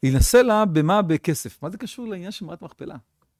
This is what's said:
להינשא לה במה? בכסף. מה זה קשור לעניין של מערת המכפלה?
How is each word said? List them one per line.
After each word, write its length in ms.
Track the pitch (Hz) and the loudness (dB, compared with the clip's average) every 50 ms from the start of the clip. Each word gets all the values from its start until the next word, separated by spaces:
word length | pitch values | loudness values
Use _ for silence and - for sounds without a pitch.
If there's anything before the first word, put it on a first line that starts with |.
| - | 0
להינשא 340 | 135 131 135 - - - | 2 4 4 4 6 6
לה 280 | 247 247 240 214 214 214 | 6 6 6 4 2 2
במה? 360 | 196 156 156 147 160 196 214 | 2 2 2 2 2 2 2
בכסף. 600 | 202 160 160 147 - 175 151 - - - - _ 139 | 2 0 0 -2 -2 -4 -4 -4 -8 -12 -14 _ -12
מה 60 | 160 | -12
זה 80 | 190 | -12
קשור 300 | 214 - 202 - - 240 | -12 -14 -14 -14 -14 -12
לעניין 240 | 220 202 180 175 196 | -12 -12 -12 -12 -14
של 140 | 214 - 190 | -14 -14 -14
מערת 160 | 156 170 165 | -14 -16 -16
המכפלה? 340 | - 160 - - 139 - 160 127 - _ _ _ _ _ _ | -18 -18 -18 -16 -16 -16 -16 -18 -20 _ _ _ _ _ _